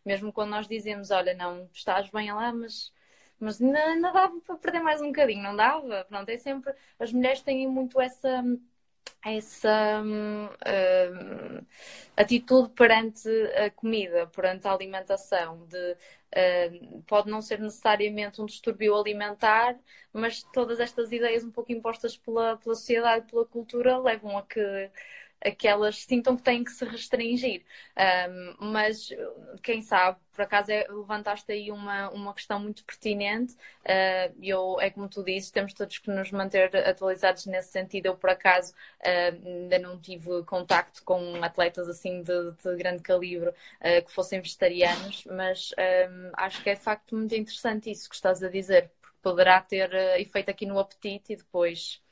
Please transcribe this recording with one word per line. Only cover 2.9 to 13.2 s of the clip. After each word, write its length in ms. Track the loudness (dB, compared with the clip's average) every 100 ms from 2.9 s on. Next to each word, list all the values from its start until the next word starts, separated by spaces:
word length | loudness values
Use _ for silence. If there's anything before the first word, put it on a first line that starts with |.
| _ _ _ _ _
mas 220 | -8 0
ainda, 180 | 2 4
ainda 280 | 2 2 2
dava 280 | 4 2 0
para 160 | -12 -6
perder 240 | -4 0
mais 200 | 0 0
um 60 | -2
bocadinho, 340 | 2 2 2
não 140 | -6 4
dava?" 480 | 4 4 -4 -8
Pronto, 240 | -6 -10 -8
é 80 | -8
sempre, 340 | -6 -6 -8 -12 _ -8
as 140 | -2
mulheres 300 | 2 2 2
têm 240 | -2 -2 0
muito 320 | -2 0 0
essa, 420 | 0 -2 -2 0 0 -2 _ _ _ _ -20 _
essa, 800 | -6 -6 -8 -2 2 4 4 2
hum, 420 | -2 -4 -4 -6 -10
hum, 1200 | -8 -2 2 4 4 2 -2 -12 -12 -12 -14 -16 -20 -20 -20 -8 2
atitude 540 | 4 4 6 6 6
perante 580 | 6 8 8 2 -6